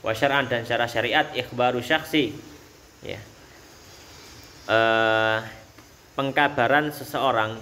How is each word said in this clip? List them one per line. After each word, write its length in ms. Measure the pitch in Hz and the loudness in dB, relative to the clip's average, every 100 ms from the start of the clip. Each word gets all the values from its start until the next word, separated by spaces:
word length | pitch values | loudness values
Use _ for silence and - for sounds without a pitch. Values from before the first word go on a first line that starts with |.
Wa 80 | 110 | -6
syar'an, 340 | 110 143 139 127 | -2 0 0 0
dan 160 | 120 | -2
secara 240 | 113 117 117 | -2 -2 -2
syariat, 400 | 117 104 139 147 | -2 0 0 0
ikhbaru 480 | 123 123 120 123 123 | -4 -6 -2 0 0
syakhsi. 480 | 120 156 - 156 143 - - - - - - - | -2 -2 0 0 0 -4 -18 -20 -20 -20 -20 -18
Ya. 160 | - - - - - - - - - - - - - - - - - | -14 -14 -14 -20 -20 -20 -20 -20 -20 -20 -20 -20 -20 -20 -20 -12 0
Eh, 680 | 110 113 113 113 110 110 110 117 - - - - - - | 4 4 4 4 2 2 0 -4 -14 -20 -20 -20 -20 -12
pengkabaran 800 | - 139 131 147 143 117 143 151 | -6 -2 2 2 2 2 2 0
seseorang 640 | 143 131 135 131 117 110 113 | -6 -8 -2 0 2 0 -4